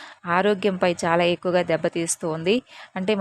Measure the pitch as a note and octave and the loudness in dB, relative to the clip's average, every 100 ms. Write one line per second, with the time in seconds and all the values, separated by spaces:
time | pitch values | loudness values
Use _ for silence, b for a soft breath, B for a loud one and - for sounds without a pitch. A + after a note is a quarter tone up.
0 | B B F3 F3 G3+ G3+ G3+ F#3 F3+ E3+ | B B -2 2 2 2 0 0 0 0
1 | F3 E3+ F3 F3 F#3 F3 E3+ D#3+ E3+ E3+ | 0 2 2 0 0 0 2 0 -2 -2
2 | E3 - E3+ D#3+ E3 A#3+ - B B F#3+ | -4 -4 -6 -4 0 0 -2 B B -6
3 | F#3 G#3 | -2 0